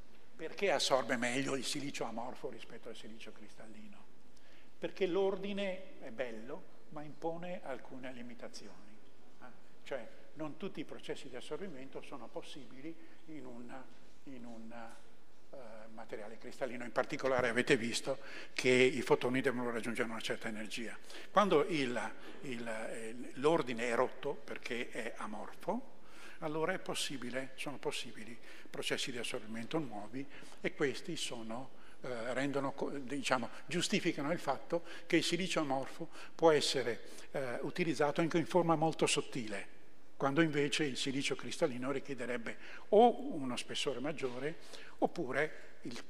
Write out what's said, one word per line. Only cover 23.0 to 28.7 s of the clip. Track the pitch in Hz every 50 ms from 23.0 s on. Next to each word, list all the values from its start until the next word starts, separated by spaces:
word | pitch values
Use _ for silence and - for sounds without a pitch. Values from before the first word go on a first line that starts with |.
| 113 110 117 123 139 - -
l'ordine | - 127 151 165 160 143 127 127 113 120 123
è | 117
rotto, | 117 127 117 - - - 143 -
perché | - - - 113 - - - 123 117 127 -
è | - - 110 113 -
amorfo, | - 113 107 107 107 104 - - - - - 196 247 262 - - - - - - - - - - -
allora | 165 160 151 160 160 165 185
è | 180
possibile, | 185 - 170 - - - 147 127 120 120 117 131 135 131 -
sono | - - 151 135 117
possibili | - 151 131 - - 117 107 - 110 98 - - - - - - -
processi | -